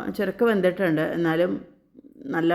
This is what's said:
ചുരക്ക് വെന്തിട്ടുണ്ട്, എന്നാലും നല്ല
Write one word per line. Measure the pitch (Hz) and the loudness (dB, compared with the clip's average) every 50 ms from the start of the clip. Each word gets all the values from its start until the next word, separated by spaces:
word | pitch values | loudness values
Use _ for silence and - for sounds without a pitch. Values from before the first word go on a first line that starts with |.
| - 202 190 | -4 -6 -4
ചുരക്ക് | - 196 190 190 - 233 233 | -4 -4 -4 -2 0 2 2
വെന്തിട്ടുണ്ട്, | 214 190 180 180 175 196 196 170 156 151 160 - - | 2 4 2 2 2 2 0 2 2 0 0 -2 -2
എന്നാലും | 165 170 165 160 165 175 190 196 190 - - - _ _ _ _ - _ - - - - 139 160 | -2 0 0 2 2 2 0 0 -6 -10 -16 -20 _ _ _ _ -20 _ -20 -20 -18 -12 -6 -4
നല്ല | 165 165 170 175 | 0 2 2 2